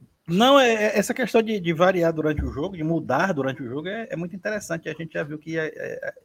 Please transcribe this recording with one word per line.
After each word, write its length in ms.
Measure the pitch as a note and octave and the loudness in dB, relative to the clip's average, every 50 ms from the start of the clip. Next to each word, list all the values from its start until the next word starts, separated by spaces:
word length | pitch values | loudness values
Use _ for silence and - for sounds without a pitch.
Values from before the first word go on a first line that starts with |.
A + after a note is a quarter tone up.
| - _ _ _ _ | -18 _ _ _ _
Não, 320 | - E3+ G3 A#3+ C4 C#4+ | -2 2 4 6 6 8
é, 160 | C#4 C4 A#3 A3+ | 8 6 6 4
é 240 | G#3+ G#3 G#3+ - | 2 2 2 2
essa 160 | G#3+ G3 - A#3+ | 2 0 0 -2
questão 280 | - B3 F#3+ - A3+ | -4 -2 2 4 2
de, 180 | A3+ A3 A3 G3 | 4 2 0 -2
de 140 | E3+ F3 E3+ | 0 0 2
variar 400 | D3+ F3+ F#3 F#3 F3+ E3 E3 E3 | 4 4 4 4 4 2 2 2
durante 300 | D#3 D3+ D#3 D3+ D3+ C#3 | 2 0 0 0 0 -2
o 60 | B2 | -4
jogo, 260 | G#2+ C3 D#3 F#3+ G3 | -4 -4 -6 -6 -4
de 60 | E3 D#3 | -4 -2
mudar 500 | D#3+ E3 D#3+ C3 A2 B2 D3 F#3 G3 F3 | 0 0 0 0 0 0 2 2 0 0
durante 280 | C3+ C3 C3+ C3 D3 | 0 -2 -2 -4 -6
o 60 | C3+ | -8
jogo, 220 | A2+ B2 D3 D#3 F#3 | -8 -8 -8 -8 -8
é, 180 | G#3 A3+ A3 - | -8 -8 -10 -8
é 60 | - | -8
muito 220 | D#3+ F3 F3 G3+ | -8 -8 -8 -8
interessante. 500 | F#3 - G#3 G#3+ G#3 - - E3 E3 - | -8 -6 -6 -6 -6 -6 -8 -8 -8 -8
A 60 | E3 D3+ | -10 -10
gente 200 | - E3 D#3+ - | -10 -10 -8 -6
já 100 | E3+ E3 | -6 -6
viu 140 | D3 D#3 | -6 -8
que 200 | D3+ - D#3+ D#3+ | -12 -10 -6 -6
é, 120 | E3 D#3 D#3 - | -4 -4 -6 -6
é, 380 | - - - - - - - - - | -8 -10 -8 -8 -8 -10 -10 -12 -10